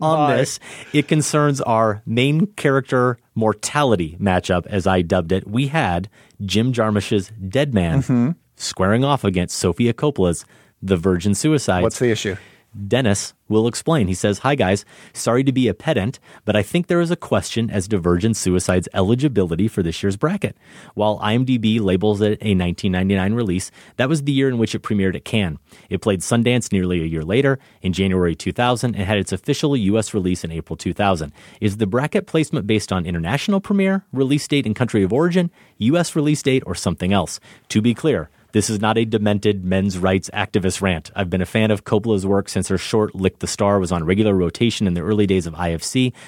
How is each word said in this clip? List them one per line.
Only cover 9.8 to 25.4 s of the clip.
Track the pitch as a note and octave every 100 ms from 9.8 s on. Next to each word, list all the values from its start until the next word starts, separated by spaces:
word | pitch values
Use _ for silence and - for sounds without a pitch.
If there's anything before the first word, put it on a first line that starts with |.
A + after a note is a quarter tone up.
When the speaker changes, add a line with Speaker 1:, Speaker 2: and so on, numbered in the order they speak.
| A#2+
Speaker 1:
Coppola's | - D3 C#3 F2+ E2 - _ _ -
The | F#2+ F#2
Virgin | F#2+ F2+ G2+
Suicides. | G2 D3+ D3+ - F2+
Speaker 2:
What's | A2+ -
the | B2
issue? | G#2+ G#2 F2+ - _ _ G2+ G2+
Speaker 1:
Dennis | A#2+ A#2+ G2+ - _ -
will | G#2+ A#2
explain. | - - D#3+ F#2
He |
says, | F#2 G#2+ G2
"Hi, | C3
guys. | D3 F#2 G2+ - - -
Sorry | - - A#2+
to | C3+
be | C3 A#2+
a |
pedant, | F2+ - C#3 G2 - - -
but | -
I | G#2
think | G2+ F3 F3
there | F3
is | E3+
a | F3
question | - G#2+ - A#2 G#2+
as | G#2 F#2
to | G#2
Virgin | F2 F2 A2
Suicide's | A2 F#2+ F2+ - F#2 E2+
eligibility | - F#2+ B2 D3+ G#2 F2+ E2 G#2+
for | -
this | E2+ -
year's | G2 G2
bracket. | D3+ G3+ G#2+ - - - -
While | - G#2 G#2
I | G#2+
M | A#2
D | B2+ B2+
B | A2 A2+
labels | G2 F#2 G#2+ G2+
it | G#2 G#2
a | G#2+
nineteen | F#2+ F2 E2+ G2+
ninety-nine | F#2 F#2+ G2 F#2+
release, | A#2 G#2+ F2+ - - - -
that | C3
was | D#3+
the | C#3+
year | C3+ C3+
in | A#2+
which | A2 A2
it |
premiered | - G#2+ F#2+ E2+
at |
Cannes. | - A2+